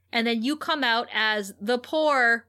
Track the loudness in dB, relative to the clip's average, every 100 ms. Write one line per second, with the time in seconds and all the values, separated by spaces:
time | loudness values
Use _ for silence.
0 | _ -2 0 -2 -2 -4 -2 0 0 0
1 | -2 -2 0 0 -4 -8 -4 -4 -2 0
2 | 2 4 4 2